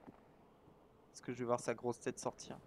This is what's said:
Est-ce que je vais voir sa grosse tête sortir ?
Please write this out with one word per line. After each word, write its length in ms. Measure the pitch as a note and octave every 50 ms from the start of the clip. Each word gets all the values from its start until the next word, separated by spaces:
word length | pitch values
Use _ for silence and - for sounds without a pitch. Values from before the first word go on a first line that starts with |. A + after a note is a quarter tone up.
| - - - - - - - - - - - - - - - - - - - - - - -
Est-ce 100 | - -
que 100 | - B2
je 60 | A#2+
vais 60 | B2+
voir 160 | A#2 A#2+ A#2+
sa 140 | - - A#2
grosse 260 | A2+ - A#2+ A#2+ -
tête 180 | - C3+ B2 -
sortir ? 400 | - B2 - - - - C3 C3+ -